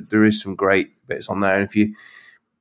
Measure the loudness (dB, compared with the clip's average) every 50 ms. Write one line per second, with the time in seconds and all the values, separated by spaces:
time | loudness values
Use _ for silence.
0 | -2 0 2 4 4 4 4 0 -4 -10 -6 -2 0 0 2 0 -2 -4 _ _
1 | _ -12 -10 -10 -8 -8 -6 -2 -2 0 0 0 -2 -2 0 0 0 0 -2 -8
2 | -20 -20 -20 -20 -20 -20 _ _ _ _ _ _